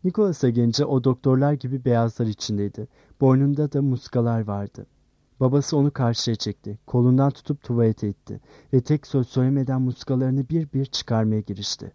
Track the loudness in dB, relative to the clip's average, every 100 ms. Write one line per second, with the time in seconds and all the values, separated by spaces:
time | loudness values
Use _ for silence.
0 | -2 0 0 2 0 2 2 2 0 2
1 | 0 0 2 2 2 0 -4 -4 0 2
2 | 2 0 -4 -4 -4 -4 -4 -6 -14 _
3 | _ _ 4 4 2 0 -2 0 0 -2
4 | -4 -2 0 -2 -4 -6 -8 -12 -20 _
5 | _ _ _ _ 0 2 0 0 0 0
6 | -2 0 -4 -4 -6 -8 -12 -14 -2 2
7 | 4 4 2 -2 -8 -8 -4 0 2 0
8 | -4 -6 -12 -16 _ -20 _ 0 2 -2
9 | 0 -2 -2 0 2 0 0 -2 -2 -4
10 | -4 -2 0 -2 -2 -4 -2 -4 -4 -6
11 | -2 0 2 0 -2 -8 -8 -8 -12